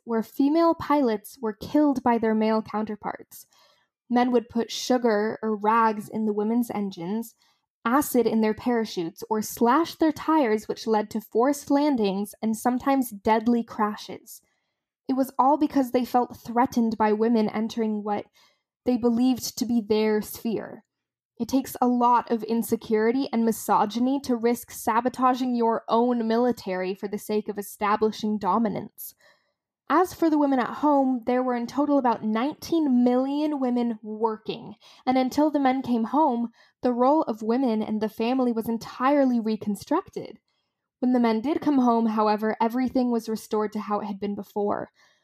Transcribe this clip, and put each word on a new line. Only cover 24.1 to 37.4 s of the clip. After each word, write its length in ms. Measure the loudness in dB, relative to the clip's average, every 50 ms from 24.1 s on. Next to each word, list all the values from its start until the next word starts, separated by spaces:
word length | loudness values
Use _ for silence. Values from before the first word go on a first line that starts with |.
| 0 -2
to 120 | -2 -2 -2
risk 360 | 0 0 0 0 -2 -6 -12
sabotaging 840 | -16 -6 -4 -2 0 0 0 0 0 2 2 2 2 2 0 -2 0
your 300 | 2 2 2 2 0 0 2
own 380 | 2 4 4 4 2 0 0
military 680 | 2 2 2 2 2 0 -2 -4 -6 -4 -4 -4 -4 -4
for 120 | -6 -6
the 120 | -6 -6 -6
sake 300 | -4 -4 -2 -2 -2 -4
of 100 | -6 -8
establishing 800 | -10 -12 -8 -4 -2 0 2 2 2 0 0 -2 -4 -4 -4 -2
dominance. 760 | 0 0 2 2 2 0 -2 -4 -8 -10 -14 -16 -18 -18 -18 _ _ _ _ _ _ _ _ _ _ _ _ _ _ 0
As 220 | 2 2 2 2
for 160 | 0 0 0 2
the 100 | 2 2
women 200 | 2 2 2 0
at 180 | 0 -2 -2
home, 460 | 0 2 2 4 4 4 2 0 -2 -2
there 160 | 0 0 0
were 120 | 0 0 -2
in 120 | -4 -4
total 320 | -4 -2 -2 0 2 2 2
about 260 | 2 2 0 0 -2
nineteen 800 | -2 -2 -2 -2 -4 -4 -8 -4 -2 0 2 2 4 4 4 4
million 560 | 4 4 2 0 0 -2 -2 -2 -2 -2 -2
women 380 | -2 0 0 0 -2 -2 -4 -6
working, 720 | -10 -12 -4 -2 -2 -2 -2 -4 -8 -10 -10 -10 -12 -16 -18 -20 _ -20 -20 -6 -2
and 100 | 0 2
until 340 | 2 2 2 2 2 2 2
the 100 | 2 2
men 200 | 2 2 0 0
came 220 | -2 -2 0 0 0
home, 440 | 0 2 2 2 2 2 0 -4 -6 -8 _ _ _ _ _
the 100 | -2 -2
role 300 | 0 2 2 4 4 2
of 200 | 2 0 -4 -4